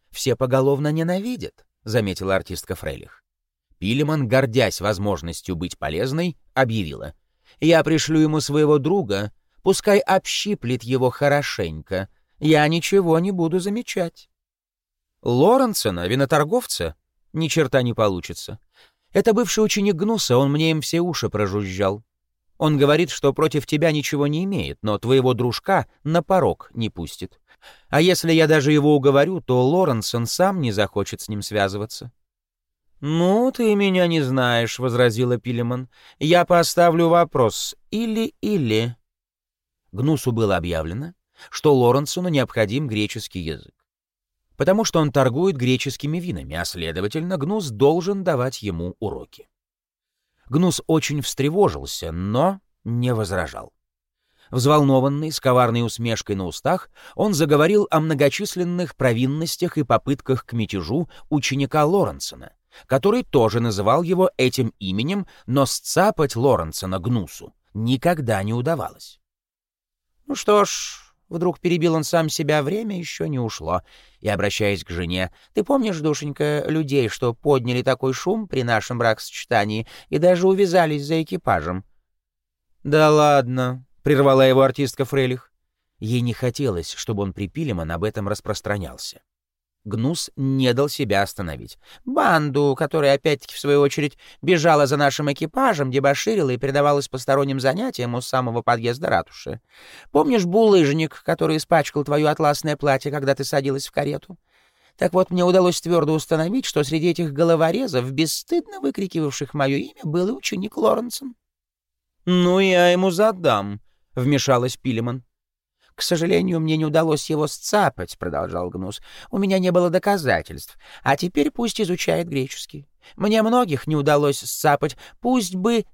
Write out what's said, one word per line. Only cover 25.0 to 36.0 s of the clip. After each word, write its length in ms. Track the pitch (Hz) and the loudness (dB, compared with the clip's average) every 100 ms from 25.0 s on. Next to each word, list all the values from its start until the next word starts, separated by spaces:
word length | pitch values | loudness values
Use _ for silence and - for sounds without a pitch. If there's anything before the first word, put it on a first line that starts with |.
| 113 131 127 | 2 2 2
дружка 540 | 120 123 113 - 190 - _ | 0 -2 -4 -2 -2 -2 _
на 200 | 151 165 | -2 -2
порог 460 | - - 123 82 - | 2 2 2 0 -8
не 160 | - 113 | -8 -6
пустит. 500 | - 82 - 92 _ _ _ - - _ | -6 -12 -12 -14 _ _ _ -20 -20 _
А 120 | 147 | 2
если 300 | 175 175 165 | 2 2 4
я 160 | 160 160 | 4 6
даже 240 | 156 139 | 4 4
его 240 | 151 147 147 | 4 4 4
уговорю, 460 | 135 139 147 185 | 4 4 4 0
то 240 | - 127 127 | 0 2 4
Лоренсон 600 | 175 185 113 - 120 117 | 2 2 0 -2 -4 -4
сам 360 | - 185 190 | 0 0 0
не 100 | 127 | -2
захочет 500 | 101 101 - 98 - | 0 -2 -2 -6 -8
с 80 | - | -10
ним 120 | 104 | -10
связываться. 680 | 101 104 98 101 107 - 120 - _ _ _ _ _ _ _ _ | -6 -2 -2 -2 -10 -12 -18 -20 _ _ _ _ _ _ _ _
«Ну, 520 | 143 160 180 208 254 | -4 2 4 4 2
ты 220 | 262 226 208 | 2 2 2
меня 320 | 202 185 175 | 2 2 2
не 140 | 165 | 2
знаешь», 580 | 131 131 123 120 117 - | 0 0 2 2 0 -2
возразила 580 | 127 120 123 110 123 120 | -2 2 2 2 0 -2
Пилеман. 520 | 120 120 117 123 127 _ | -2 -4 -4 -6 -10 _